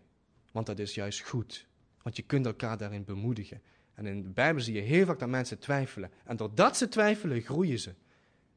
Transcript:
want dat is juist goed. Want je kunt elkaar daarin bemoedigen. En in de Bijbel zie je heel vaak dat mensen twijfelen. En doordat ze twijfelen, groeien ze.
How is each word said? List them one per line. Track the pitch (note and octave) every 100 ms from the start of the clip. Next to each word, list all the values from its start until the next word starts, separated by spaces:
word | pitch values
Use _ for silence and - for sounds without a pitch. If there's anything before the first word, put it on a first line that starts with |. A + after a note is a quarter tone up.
| _ _ _ _ _
want | A2+ A2
dat | G2+
is | G2+
juist | - G2+ -
goed. | - B2+ G#2 - - _ _ _
Want | B2 -
je |
kunt | - C#3 B2
elkaar | G#2 A#2 A2
daarin | G#2 G2+
bemoedigen. | G2+ G2 A2+ A2+ F#2+ - - _ _
En | - G#2
in | G2+
de | F#2+
Bijbel | F#2 D3 D3+
zie | A#2
je | G#2
heel | G#2+ E3+ F#3
vaak | C#3+
dat | B2
mensen | B2+ B2 G#2+
twijfelen. | - C#3 C3 - F#2 -
En | - A#2
doordat | A2 G#2+ A#3 -
ze | B3
twijfelen, | A3+ G#3 G#3 F3 A#2+
groeien | A#2 D3 F#3 A#2
ze. | - F#2 _ _ _ _ _